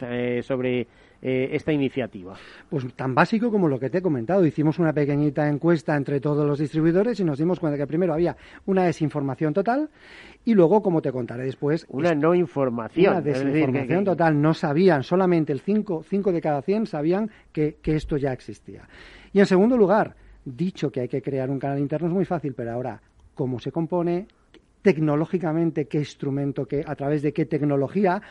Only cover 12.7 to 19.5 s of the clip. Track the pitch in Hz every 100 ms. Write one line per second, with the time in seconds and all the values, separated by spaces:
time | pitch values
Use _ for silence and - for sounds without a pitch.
12.7 | 117 110 - 185 175 147 131 139 147 143
13.7 | 131 127 170 196 165 165 147 151 160 160
14.7 | 143 190 147 123 180 185 170 151 135 -
15.7 | 214 208 160 160 196 196 170 160 143 135
16.7 | 208 220 156 151 190 214 - _ - 151
17.7 | - - 156 - 151 139 127 - 101 -
18.7 | 98 - - - - - 196 196